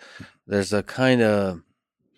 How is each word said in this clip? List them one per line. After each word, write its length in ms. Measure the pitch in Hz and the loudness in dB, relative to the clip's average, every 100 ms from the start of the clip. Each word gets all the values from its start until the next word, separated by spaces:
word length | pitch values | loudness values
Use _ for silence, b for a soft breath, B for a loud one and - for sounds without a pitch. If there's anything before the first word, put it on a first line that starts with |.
| B B 101 B - | B B -20 B -4
there's 260 | 101 95 | -4 -2
a 100 | 104 | -4
kind 380 | - - 131 123 | -4 -2 2 4
of, 400 | 110 104 98 87 _ _ _ _ _ | 4 2 -2 -6 _ _ _ _ _